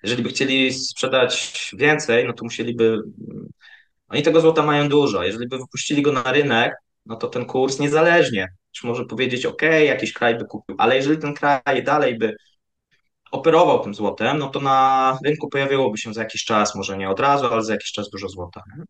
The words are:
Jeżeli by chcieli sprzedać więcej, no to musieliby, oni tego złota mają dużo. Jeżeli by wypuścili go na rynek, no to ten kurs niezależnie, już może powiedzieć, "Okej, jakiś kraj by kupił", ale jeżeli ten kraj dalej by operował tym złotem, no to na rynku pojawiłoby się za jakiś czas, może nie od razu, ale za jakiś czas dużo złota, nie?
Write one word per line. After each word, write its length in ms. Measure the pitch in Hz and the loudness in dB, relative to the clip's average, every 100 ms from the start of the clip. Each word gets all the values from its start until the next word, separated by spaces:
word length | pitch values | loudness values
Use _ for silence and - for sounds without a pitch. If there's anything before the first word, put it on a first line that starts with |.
Jeżeli 200 | 98 123 | -4 -4
by 60 | 127 | -4
chcieli 440 | - 131 131 131 | -2 0 2 2
sprzedać 960 | 127 - - 127 131 123 - - - - 98 | 0 -8 -6 0 2 2 0 -6 -10 -12 0
więcej, 480 | 147 151 151 117 123 | 2 2 2 0 0
no 80 | |
to 100 | 117 | -4
musieliby, 540 | 117 - 120 117 113 110 107 - - - - - - - _ _ _ | -10 -6 -6 2 2 2 -6 -14 -16 -14 -16 -20 -20 -20 _ _ _
oni 140 | 147 | 0
tego 180 | 160 160 | 4 6
złota 220 | 160 160 | 6 4
mają 260 | 147 147 143 | 2 2 4
dużo. 340 | 143 143 98 | 4 2 0
Jeżeli 240 | 87 110 123 | -2 -4 -8
by 100 | 127 | -8
wypuścili 440 | 131 127 - 147 | -10 -10 -2 0
go 100 | 143 | 2
na 200 | 131 123 | 0 0
rynek, 420 | 131 143 113 120 - _ _ - | 0 2 2 0 -2 _ _ -14
no 100 | 113 | -8
to 120 | 120 | -6
ten 180 | 123 120 | -6 -4
kurs 340 | 131 131 135 | 0 0 0
niezależnie, 680 | 143 151 170 175 135 107 92 - _ - | 0 4 6 6 4 0 -4 -10 _ -10
już 60 | |
może 220 | 120 120 113 | -6 -6 -6
powiedzieć, 400 | 113 127 - 160 | -4 -2 0 -4
"Okej, 420 | - 156 160 147 | -2 2 4 4
jakiś 260 | - 113 | 2 -2
kraj 240 | - 117 117 | -2 0 0
by 80 | - | -4
kupił", 300 | 107 - 101 | -12 -14 0
ale 160 | 113 135 | 2 2
jeżeli 220 | 139 156 | 2 0
ten 160 | 147 | -2
kraj 500 | 147 147 135 - 131 | -2 0 0 0 -2
dalej 340 | 120 139 - 117 | 0 2 2 0
by 180 | 113 107 _ _ _ _ _ _ _ _ _ | -4 -4 _ _ _ _ _ _ _ _ _
operował 480 | 135 160 160 160 120 | -2 4 6 6 4
tym 100 | 107 | 0
złotem, 440 | 101 104 - 113 147 | -4 -4 -2 -2 0
no 120 | 139 | -4
to 100 | 151 | -4
na 580 | 139 135 135 135 131 135 143 | 0 4 4 4 2 0 -2
rynku 240 | 147 147 | -2 -2
pojawiłoby 480 | 139 135 139 127 107 | -2 0 0 0 -2
się 160 | 120 | -8
za 80 | 110 | -8
jakiś 240 | 110 - - | -8 -6 0
czas, 300 | 110 104 101 | 2 0 -2
może 220 | 95 98 | -8 -6
nie 120 | 95 | -4
od 100 | 95 | 0
razu, 260 | 139 143 127 | 2 2 2
ale 160 | 113 | -2
za 100 | 110 | -2
jakiś 180 | 104 - | -6 -6
czas 180 | - 104 | -10 -10
dużo 200 | 98 95 | -10 -12
złota, 320 | 92 87 - - 117 | -12 -14 -16 -20 -20
nie? 60 | 185 | -20